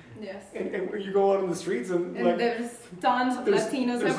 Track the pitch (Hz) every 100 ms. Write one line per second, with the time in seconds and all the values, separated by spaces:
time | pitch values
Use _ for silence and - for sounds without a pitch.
0 | - 117 202 196 - 220 196 202 185 208
1 | 196 196 196 196 185 165 170 233 185 175
2 | 180 - 240 214 233 233 240 - - 180
3 | 202 247 254 247 214 185 - 269 240 240
4 | 202